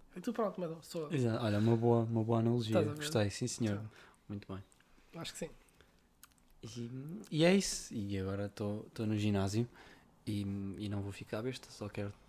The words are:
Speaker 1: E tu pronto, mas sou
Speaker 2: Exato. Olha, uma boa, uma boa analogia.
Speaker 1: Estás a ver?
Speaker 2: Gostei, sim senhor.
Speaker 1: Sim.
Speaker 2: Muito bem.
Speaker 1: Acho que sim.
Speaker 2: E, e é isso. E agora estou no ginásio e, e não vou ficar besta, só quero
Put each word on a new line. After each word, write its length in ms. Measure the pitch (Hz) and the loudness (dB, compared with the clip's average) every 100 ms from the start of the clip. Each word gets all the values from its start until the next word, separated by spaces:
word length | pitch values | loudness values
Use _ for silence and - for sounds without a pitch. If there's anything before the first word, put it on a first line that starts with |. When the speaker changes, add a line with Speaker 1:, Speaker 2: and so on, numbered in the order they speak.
| - - | -18 -8
Speaker 1:
E 60 | |
tu 100 | 208 | -4
pronto, 280 | 233 208 180 | 0 0 0
mas 120 | 170 165 - | -6 -6 -8
sou 240 | 175 151 | -8 -2
Speaker 2:
Exato. 300 | 151 120 110 | 2 2 2
Olha, 160 | 113 104 | 2 4
uma 160 | 110 117 | 4 6
boa, 280 | 117 117 | 6 4
uma 200 | 113 113 | 4 0
boa 160 | 110 113 | 2 4
analogia. 300 | 113 120 110 113 | 4 2 2 2
Speaker 1:
Estás 80 | 110 | 2
a 20 | |
ver? 40 | - | 0
Speaker 2:
Gostei, 320 | - 113 104 | -2 2 2
sim 180 | - 123 | 0 -4
senhor. 300 | - 113 104 | 0 0 0
Speaker 1:
Sim. 80 | 107 - - - - | -4 -14 -20 -20 -12
Speaker 2:
Muito 180 | 104 - | -10 -8
bem. 100 | 95 - _ _ - - 165 | -12 -12 _ _ -20 -18 -12
Speaker 1:
Acho 160 | 160 | -12
que 60 | - | -8
sim. 100 | 165 - _ _ - _ _ _ - _ _ - | -10 -12 _ _ -20 _ _ _ -20 _ _ -18
Speaker 2:
E, 560 | 117 117 117 127 147 185 - 151 | -14 -10 -8 -8 -10 -12 -4 4
e 60 | 165 | 6
é 80 | |
isso. 400 | 196 - - - | 6 4 -4 -6
E 240 | 127 101 98 | -6 -2 -2
agora 280 | 95 98 101 | -2 -2 -4
estou 400 | - 104 104 - - | -4 -4 -4 -6 -4
no 180 | 110 107 | 0 2
ginásio 500 | 107 98 95 107 123 - - - - _ - | 4 4 4 2 -2 -6 -20 -20 -20 _ -6
e, 160 | 101 98 98 98 92 | -2 -2 -4 -6 -6
e 100 | 104 | -4
não 120 | 101 | -4
vou 100 | 101 | -4
ficar 300 | 98 101 110 | -8 -8 -4
besta, 280 | 123 127 - | -4 -6 -12
só 180 | - 104 | -10 -8
quero 240 | - 101 - | -6 -6 -8